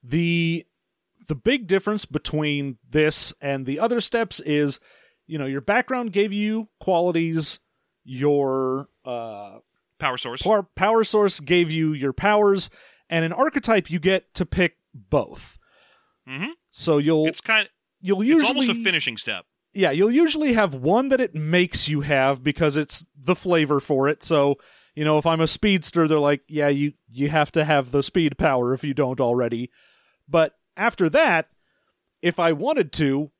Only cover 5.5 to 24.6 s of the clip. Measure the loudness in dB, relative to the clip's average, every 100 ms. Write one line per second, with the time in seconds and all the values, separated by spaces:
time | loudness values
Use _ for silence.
5.5 | -8 -2 -2 0 -4 -4 0 0 0 -2
6.5 | -4 -6 _ -2 0 2 0 0 -2 -2
7.5 | -4 _ _ _ _ -16 -2 0 2 2
8.5 | 0 -2 -4 -8 _ -10 -10 -10 -12 -16
9.5 | -20 _ _ _ _ -6 -6 -8 -6 0
10.5 | 0 -2 -2 0 2 2 2 0 -2 0
11.5 | 2 2 0 -2 -2 -4 0 2 4 4
12.5 | 2 -2 -8 -20 _ _ -2 -2 0 0
13.5 | 0 0 0 0 -2 0 0 _ -6 -4
14.5 | 0 0 _ _ -20 -2 -2 -2 -8 -18
15.5 | -20 _ _ _ _ _ _ -14 -10 -10
16.5 | -10 _ -8 0 2 2 2 2 -2 0
17.5 | 0 0 _ _ _ -4 0 4 4 4
18.5 | 2 0 0 0 -2 -4 -8 -8 -8 -10
19.5 | _ _ 0 0 4 2 4 2 2 0
20.5 | 2 0 0 0 0 2 0 0 -4 0
21.5 | 2 2 0 -2 -2 0 2 2 0 -2
22.5 | 0 0 0 -2 -4 -6 _ -4 -2 2
23.5 | 2 2 0 0 0 0 -2 0 2 2
24.5 | 0